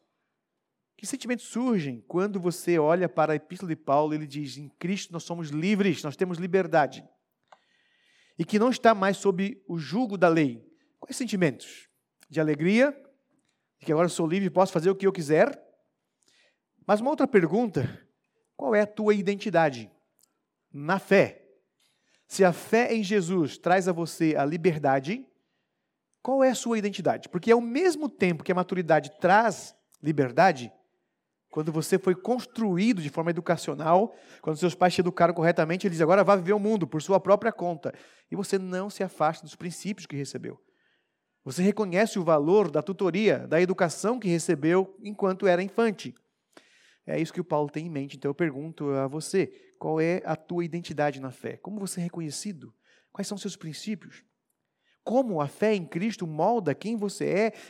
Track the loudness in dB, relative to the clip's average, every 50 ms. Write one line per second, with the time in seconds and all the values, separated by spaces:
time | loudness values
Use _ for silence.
0 | _ _ _ _ _ _ _ _ _ _ _ _ _ _ _ _ _ _ _ _
1 | -12 -10 -10 -8 -6 -6 -6 -6 -6 -8 -6 -2 0 0 0 0 0 -4 -6 -10
2 | -12 -6 -2 -2 -2 -2 -2 -4 -2 -4 -4 -2 -2 0 2 4 4 4 4 2
3 | 2 0 0 0 0 2 0 -2 -4 _ -14 -12 -8 -8 -8 -6 _ 0 2 2
4 | 2 0 -2 -4 -8 -10 -10 -10 -10 -10 -12 -14 -16 -18 -12 _ -6 -4 -4 -6
5 | -6 -10 -12 -12 -10 -10 -10 -8 -8 -6 -4 -2 0 0 2 2 2 0 0 -2
6 | -4 -8 -4 -4 -4 -4 -2 -4 -4 0 0 0 0 2 2 2 2 2 -2 -8
7 | -20 _ _ _ _ _ _ _ _ _ -20 _ _ _ _ _ _ _ _ _
8 | _ _ _ _ _ _ _ -8 -4 -2 0 2 2 2 2 4 4 4 4 6
9 | 2 0 0 0 0 0 0 0 -2 -4 -6 -10 _ -8 -8 -8 -6 -4 -2 -2
10 | -2 -2 0 2 4 4 6 4 2 0 -2 -6 -12 _ _ _ _ _ _ _
11 | -18 -14 -10 -8 -6 -4 0 2 2 2 0 -2 -10 -20 -20 -20 -20 _ _ _
12 | _ _ _ _ _ _ -4 -2 0 0 0 0 2 2 4 4 4 2 2 -4
13 | -14 _ _ _ _ _ _ _ _ _ _ _ _ _ _ _ -4 0 2 2
14 | 2 2 0 0 -2 0 0 0 -2 0 2 2 2 2 0 0 0 0 0 2
15 | 0 0 0 0 0 0 2 4 4 2 0 -6 -16 _ _ _ _ _ _ _
16 | _ _ _ _ _ _ _ _ _ _ _ _ _ _ _ _ _ 0 0 0
17 | 0 -2 0 0 0 2 4 2 2 2 2 0 -2 -2 -2 -4 -4 -4 -6 -12
18 | _ _ _ _ _ _ _ _ _ _ _ -6 -2 0 2 2 2 0 -2 0
19 | 2 2 2 2 0 -2 -4 -4 -4 0 2 2 2 2 0 -4 -10 -16 _ _
20 | _ _ _ _ _ _ _ _ _ _ _ _ _ _ -14 -8 -2 -2 -2 -2
21 | 2 4 6 6 6 4 0 -8 _ _ _ _ _ _ _ _ _ _ _ _
22 | _ _ _ _ _ _ 0 4 4 4 4 0 -2 -2 0 0 2 2 0 -2
23 | -2 0 0 0 0 0 -2 -2 -2 -2 -6 -6 0 0 2 2 2 0 -2 -2
24 | -4 -6 -4 -2 0 0 2 0 0 -2 -2 0 0 0 0 2 2 2 2 2
25 | 0 -4 -6 -8 -10 -14 _ _ _ _ _ _ _ _ _ _ _ _ _ _
26 | _ _ _ _ -6 -2 2 4 4 4 4 2 -2 -2 0 0 0 -2 -4 -2
27 | 0 0 0 0 -4 -8 -8 -2 4 4 4 4 4 0 -2 2 2 2 2 0
28 | -2 -6 -2 0 2 2 2 0 -2 -2 -2 0 -2 -2 -4 -4 2 4 4 4
29 | 2 0 -4 0 4 6 6 6 6 4 0 -4 -10 -18 -20 _ _ _ _ _
30 | -4 -2 0 0 0 2 4 6 6 6 4 2 -4 -12 -14 _ _ _ _ _
31 | _ _ _ _ _ _ _ _ _ _ -6 -4 -4 -2 -2 -2 0 2 0 2
32 | 2 2 0 0 0 -2 -2 -2 -4 -8 -6 -4 -2 0 0 2 2 2 2 0
33 | -2 -6 -6 -4 -2 -2 -2 -2 -2 -2 -2 -2 -2 -6 -8 -4 2 4 4 6
34 | 4 2 -2 -10 -20 -20 -20 -8 -6 -6 -2 0 0 0 2 4 2 4 4 2
35 | 0 0 2 4 4 4 4 2 2 2 4 2 0 0 -2 -2 -2 -2 0 2
36 | 4 6 6 6 6 6 4 4 4 2 0 2 2 0 0 0 -2 -2 -4 -6
37 | 0 2 2 2 4 4 2 4 2 0 -4 -2 -4 -6 -6 -6 -8 -10 -10 -12
38 | -16 -20 _ _ _ _ -10 -8 -4 -4 -4 -4 -2 -4 -6 -6 -6 -8 -6 -6
39 | -8 -8 -2 0 0 0 0 -2 -10 -20 -16 -12 -12 -12 -10 -8 -8 -8 -8 -8
40 | -10 -10 -10 -8 -8 -8 -10 -10 -12 -12 -14 -16 _ _ _ _ _ _ _ _
41 | _ _ _ _ _ _ _ _ _ -8 -2 2 2 2 2 2 -2 0 0 0
42 | 0 0 0 -2 2 4 4 4 4 4 4 4 4 2 0 -2 -4 -4 -4 -2
43 | -2 0 0 2 2 2 2 2 0 0 2 2 2 2 0 0 -2 -2 -2 -2
44 | -2 -2 -2 -2 -2 -2 -2 0 0 0 -2 0 2 2 2 2 0 -2 -8 -14
45 | -14 -14 -6 -4 -2 -2 -2 0 2 2 2 2 0 -2 -2 0 0 0 0 -4
46 | -8 -14 -16 _ _ _ _ _ _ _ _ -20 -20 _ _ _ _ _ _ _
47 | _ -6 -4 -4 -4 -4 -6 -8 -4 -2 -2 -2 -2 -2 -6 -10 -10 -8 -8 -8
48 | -8 -10 -10 -8 -6 -6 -2 -2 -2 -4 -4 -6 -10 -14 -10 -8 -4 -4 -2 -2
49 | -2 -4 -4 -8 -8 -2 -2 -2 -2 -2 -6 -12 _ _ _ _ -6 -4 -2 0
50 | 0 0 -2 -2 -4 -4 -6 -6 -6 -8 -6 -6 -6 -6 -6 -10 -10 -8 -4 -2
51 | -2 -2 -2 -4 -10 -12 -12 -12 -12 -12 -12 -12 -12 -12 -10 -10 -10 -8 -6 -6
52 | -8 -8 -8 -8 -10 -10 -10 -10 -10 -12 -12 -12 -16 -20 -20 _ _ _ _ _
53 | _ _ -12 -10 -10 -10 -10 -10 -10 -10 -12 -12 -12 -14 -14 -10 -8 -8 -8 -8
54 | -10 -16 -20 -20 _ _ _ _ _ _ _ _ _ _ _ _ _ _ _ _
55 | _ 0 2 2 2 2 0 -2 -2 -4 -2 0 2 2 2 0 -2 -4 -6 -4
56 | -4 -4 -4 -6 -8 -6 -2 0 0 0 0 0 0 -2 -4 -4 -4 -6 -6 -4
57 | -6 -6 -6 -4 -2 0 0 0 0 0 -2 -8 -14